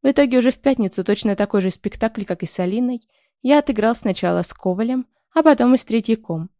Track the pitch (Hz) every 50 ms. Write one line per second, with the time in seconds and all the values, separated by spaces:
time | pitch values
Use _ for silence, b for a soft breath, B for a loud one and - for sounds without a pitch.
0 | - 269 277 - 285 247 240 254 233 254 247 - _ 277 269 - 214 190 - -
1 | 180 - 208 - - 214 202 - 208 202 - 202 185 185 180 - - 202 - -
2 | - 226 220 - 196 - 180 - - 165 - - 180 180 196 233 247 247 254 233
3 | _ _ _ _ _ _ _ _ - 247 285 294 285 285 254 208 208 226 240 -
4 | - 214 185 - - 175 175 175 175 - - - - 190 180 185 226 233 254 254
5 | 247 _ _ _ _ _ _ 220 - 320 285 - 240 247 254 247 - - 214 233
6 | 214 - 226 220 - - 170 160 160 180 _ _